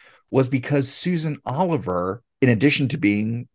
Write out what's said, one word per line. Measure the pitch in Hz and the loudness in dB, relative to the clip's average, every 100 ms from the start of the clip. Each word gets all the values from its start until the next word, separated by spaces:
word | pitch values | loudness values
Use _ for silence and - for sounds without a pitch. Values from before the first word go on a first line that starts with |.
| - _ _ | -20 _ _
was | 131 127 | 0 2
because | 131 127 143 135 | 0 0 0 0
Susan | - 175 170 156 - - | -2 -2 -2 -4 -6 -6
Oliver, | 135 185 143 90 90 90 110 _ - | -2 0 -2 -2 -2 -2 -6 _ 0
in | 127 | 2
addition | 113 143 - 131 | 4 4 2 -2
to | - | 0
being | 101 104 110 117 123 | 0 0 -2 -6 -10